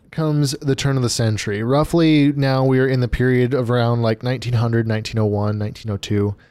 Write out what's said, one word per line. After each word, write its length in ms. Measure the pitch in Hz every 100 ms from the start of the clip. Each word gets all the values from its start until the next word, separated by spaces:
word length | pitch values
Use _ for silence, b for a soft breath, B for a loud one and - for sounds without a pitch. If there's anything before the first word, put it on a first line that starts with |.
| _
comes 420 | - 156 147 139
the 220 | 143 143
turn 220 | 131 139 135
of 60 |
the 80 | 120
century. 520 | - 113 107 - 104
Roughly 720 | 117 139 151 170 160 151 143
now 320 | 139 139 131
we 140 | 135 131
are 80 | 131
in 140 | 131
the 80 | 123
period 440 | - 127 123 123
of 180 | 131 117
around, 300 | 123 117 120
like, 220 | 113 113
nineteen 320 | 123 127 120
hundred, 340 | 120 117 117 113
nineteen 300 | 110 110 113
oh 80 | 107
one, 320 | 104 104 104
nineteen 320 | 107 - 110
oh 80 | 98
two, 380 | - 104 101 101 b